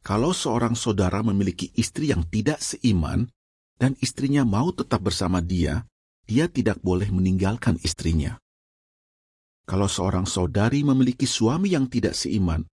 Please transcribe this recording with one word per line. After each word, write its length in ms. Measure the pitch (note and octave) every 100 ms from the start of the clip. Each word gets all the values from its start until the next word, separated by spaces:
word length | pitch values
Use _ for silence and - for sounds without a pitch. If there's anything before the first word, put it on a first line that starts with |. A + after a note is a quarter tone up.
Kalau 320 | - G#2 C#3+
seorang 400 | F3+ C#3 A#2 A#2
saudara 480 | A#2 A#2+ G2 F#2 G2
memiliki 480 | A2 G2 F#2+ - - -
istri 320 | - - D3+
yang 160 | F2 D#2+
tidak 320 | G#2+ G#2+ D#3
seiman, 640 | - - B2 F#2 D2+ - A#2+ _ _ _ _ _
dan 160 | B2+ C3+
istrinya 400 | - - C3+ C#3+
mau 320 | A#2+ G2+ E3
tetap 240 | - - A#2+
bersama 400 | F#2+ - F2+ F#2
dia, 480 | F2 F#2 D2 D2 - _ _ _ -
dia 240 | A2 E3+
tidak 320 | C3+ - -
boleh 240 | - F2+ G2+
meninggalkan 720 | F#2 F#2 F#2 F#2+ A#2 - E2 E2
istrinya. 480 | - E2 E2 C#2 - _ _ _ _ _ _ _ _ _ _ _ _
Kalau 240 | - F#2+ G2
seorang 400 | - F#2 F#2 F#2
saudari 560 | G2 F2+ G2 A#2 C#3+
memiliki 400 | D3 C3 B2 A#2+
suami 480 | C3+ - A2 D#3+ G3
yang 160 | E3 C3
tidak 320 | B2 G#2 -
seiman 480 | - G2+ F2 D#2+ D#2+